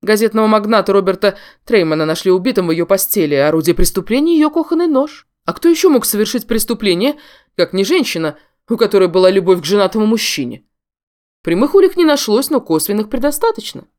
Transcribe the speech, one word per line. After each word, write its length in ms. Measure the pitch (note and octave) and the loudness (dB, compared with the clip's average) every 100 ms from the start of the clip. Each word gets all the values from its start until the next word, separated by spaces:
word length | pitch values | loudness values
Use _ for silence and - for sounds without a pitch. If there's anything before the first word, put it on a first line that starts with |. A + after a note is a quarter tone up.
Газетного 460 | - G#3 A3 G#3+ G#3+ | 0 0 0 0 2
магната 460 | G#3+ G#3 A3 F#3+ | 0 2 -2 2
Роберта 440 | G3 F#3 F3+ G#3 G3 - _ - | 0 0 -2 -2 -4 -20 _ -2
Треймана 400 | A#3 E3 D#3 D#3 | 0 2 0 -2
нашли 260 | D#3 F#3+ | -2 0
убитым 360 | F#3 F#3+ A#3+ F3 | 0 0 -2 -2
в 40 | |
её 140 | D#3+ E3+ | -2 0
постели, 500 | G3 - G#3 D#3 C#3+ | -2 0 -2 0 2
а 140 | D3 | 2
орудие 260 | D#3+ D#3 E3+ | 0 0 2
преступления — 600 | - - - A#3+ D#4 E4 | 2 0 -2 0 2 2
её 120 | D4+ | 2
кухонный 380 | D#4 D#4+ E4 E4+ | 0 -2 -2 0
нож. 400 | C4+ D4+ - _ _ | 0 -2 -8 _ _
А 80 | - | -10
кто 160 | - E4+ | -2 0
ещё 220 | E4 F#4 | 4 4
мог 160 | C4+ - | 2 0
совершить 420 | G#3 G#3+ B3 - | -2 -2 -4 -4
преступление, 720 | A3+ - A#3 G3+ F3 B3 D4 - - _ - | -4 -2 -4 -2 0 -2 -4 -14 -20 _ -4
как 160 | E3+ | -2
не 100 | F#3 | -2
женщина, 540 | G3 F4+ C4 F3 D#3+ - _ _ _ | 0 0 -2 -4 -6 -8 _ _ _
у 80 | A#3 | -2
которой 320 | G#3 G3+ F#3 | 2 2 2
была 200 | F3 F#3 | 4 4
любовь 320 | G3 F3 F3+ | 2 2 0
к 40 | D3+ | 2
женатому 400 | G3+ F#3+ A3 G#3+ | 0 0 0 0
мужчине? 600 | A3+ - - B2 - _ _ _ _ _ _ _ _ | 0 -4 -6 -8 -10 _ _ _ _ _ _ _ _
Прямых 320 | - E3+ D4 G4 | -4 0 2 4
улик 220 | F#4 F4 | 2 2
не 80 | D#4+ | 0
нашлось, 440 | C#4+ - G#3+ C#4+ | 2 0 -2 0
но 120 | C#4+ | -4
косвенных 480 | - D#3+ - G#3 G#3+ | 0 -2 -2 -4 -4
предостаточно. 760 | C#4 C#4+ C#4+ A#4 A4 - - - | -2 -2 -2 -4 -4 -10 -16 -20